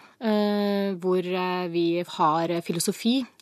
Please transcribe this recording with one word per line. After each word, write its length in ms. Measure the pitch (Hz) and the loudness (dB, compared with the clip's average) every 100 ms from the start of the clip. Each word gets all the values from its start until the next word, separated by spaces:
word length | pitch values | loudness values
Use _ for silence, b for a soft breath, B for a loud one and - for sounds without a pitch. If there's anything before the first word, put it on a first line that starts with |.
| B B | B B
eh, 720 | 233 208 208 208 202 202 196 180 | 0 2 2 2 0 0 -2 -2
hvor, 240 | 185 185 | 0 0
eh, 440 | 180 185 180 180 180 | 0 -2 -2 -2 -2
vi 360 | 170 170 170 175 | 0 0 0 -4
har 540 | - 160 160 165 170 | 2 2 4 0 -2
filosofi 640 | - 170 - - 226 262 247 - | -2 -2 -2 -2 0 0 -2 -6